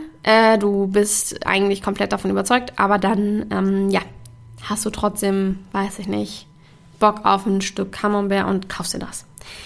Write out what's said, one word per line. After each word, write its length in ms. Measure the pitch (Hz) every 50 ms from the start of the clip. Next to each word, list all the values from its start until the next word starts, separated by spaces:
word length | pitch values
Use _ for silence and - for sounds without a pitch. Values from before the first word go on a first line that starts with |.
| 311 - - - -
äh, 340 | 214 220 226 226 220 226
du 300 | 208 208 208 202 196 196
bist 580 | 190 190 208 208 208 - - - - - - -
eigentlich 380 | - 190 196 202 202 196 196 -
komplett 300 | 202 202 - 202 202 208
davon 180 | 190 - 190
überzeugt, 420 | 196 196 190 - 247 247 247 247 - -
aber 180 | - 196 208
dann, 480 | 196 190 196 220 196 208 208 208 214 214 -
ähm, 380 | 208 190 196 190 196 196 196 196
ja, 100 | 196 185 - - - - - - - - - - - - -
hast 240 | - 208 - -
du 20 | 214
trotzdem, 720 | - - - 208 208 - 202 196 196 196 190 190 190 190 - -
weiß 280 | - 196 196 196 - -
ich 80 | 180
nicht, 400 | - 202 208 208 - - - - - _ - - - - - _ - - -
Bock 260 | 214 214 208 - -
auf 200 | 196 196 196 190
ein 160 | - 196 196
Stück 300 | 196 - - 208 190 196
Camembert 560 | - - - 208 208 202 202 196 196 196 196
und 200 | 190 196 190 190
kaufst 280 | - - - 170 - -
dir 40 | -
das. 280 | - - - - - - - - - - - - -